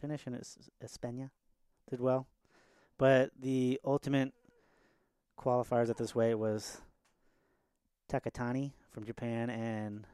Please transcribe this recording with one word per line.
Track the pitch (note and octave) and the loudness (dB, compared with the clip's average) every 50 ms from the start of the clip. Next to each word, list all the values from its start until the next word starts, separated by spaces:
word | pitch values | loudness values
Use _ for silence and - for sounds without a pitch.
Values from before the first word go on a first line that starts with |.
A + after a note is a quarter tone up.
Finnish | - D3 D3+ C#3 - | -10 -8 -8 -8 -8
and | B2+ A#2+ | -10 -10
Es-, | A#2+ - - - - - - _ - A#2+ | -10 -12 -14 -18 -20 -20 -20 _ -18 -16
España | A2 - - - B2 A#2+ B2+ C3+ C3+ - _ _ _ _ _ _ _ _ _ _ - | -16 -12 -10 -8 -8 -8 -8 -10 -12 -14 _ _ _ _ _ _ _ _ _ _ -8
did | C3+ A#2+ | -4 0
well. | B2 C3 C3 C3 C3 - _ _ _ _ _ _ _ _ _ _ _ _ _ - | 2 2 2 2 0 -6 _ _ _ _ _ _ _ _ _ _ _ _ _ 4
But | C3+ C3+ C3+ B2+ C3+ - - C3 | 6 8 8 8 6 2 0 -6
the | B2+ C3 C3 B2+ B2+ B2+ C3 - - | -4 -2 0 2 2 2 0 0 0
ultimate | C3+ C#3 C#3+ - C3+ C#3 C3+ C3 C3+ - _ _ _ _ _ _ _ _ _ _ _ _ _ _ _ _ _ _ _ _ | 0 0 0 2 2 2 2 2 0 -4 _ _ _ _ _ _ _ _ _ _ _ _ _ _ _ _ _ _ _ _
qualifiers | - - C3 B2 B2 A#2 - B2+ A#2 A#2+ A2+ | -4 0 2 2 2 2 2 4 4 4 2
at | A#2+ | 0
this | - A#2 G#2+ - | -2 -4 -2 2
weight | A#2+ A2+ A#2 A2+ | 2 2 4 2
was | G#2+ A2 G#2+ G#2+ G#2+ - - - - - - _ _ _ _ _ _ _ _ _ _ _ _ _ _ _ _ _ _ _ _ _ _ _ - | 2 0 0 -2 -2 -4 -10 -14 -18 -20 -20 _ _ _ _ _ _ _ _ _ _ _ _ _ _ _ _ _ _ _ _ _ _ _ -6
Takatani | - B2+ - C3 - - A#2+ A#2+ B2+ C3+ C#3 C#3 - - _ _ | -4 -4 -4 -4 -6 -4 -4 -2 -2 -2 -4 -6 -8 -14 _ _
from | - A#2 G#2 | -14 -12 -12
Japan | A#2 A2+ - B2 A#2 A#2 A#2 A#2 B2 | -12 -10 -8 -6 -4 -4 -4 -4 -4
and | A#2 A2+ A2+ A2+ A2 G#2+ G#2+ G#2+ G#2 G#2+ G#2+ - | -4 -4 -4 -4 -4 -4 -6 -8 -8 -12 -14 -18